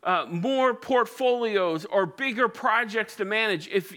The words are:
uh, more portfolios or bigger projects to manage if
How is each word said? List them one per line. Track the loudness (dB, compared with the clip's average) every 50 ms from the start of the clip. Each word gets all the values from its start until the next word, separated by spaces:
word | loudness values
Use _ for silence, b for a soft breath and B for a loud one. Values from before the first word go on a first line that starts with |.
| 0
uh, | 2 0 0 0 -2
more | -6 -4 -2 0 0 2 2 2 2
portfolios | 0 -2 2 2 2 2 2 -2 -2 0 2 2 2 0 0 2 2 2 2 0 -2 -4
or | 0 2 2 2
bigger | 2 -2 -4 -4 -4 0 0 0 0
projects | 0 0 0 2 2 2 0 0 -2 -4 -4 -4 -4
to | -6 -4
manage | -2 0 0 2 2 0 -2 -4 -2
if | -2 -2 -2 -2 -14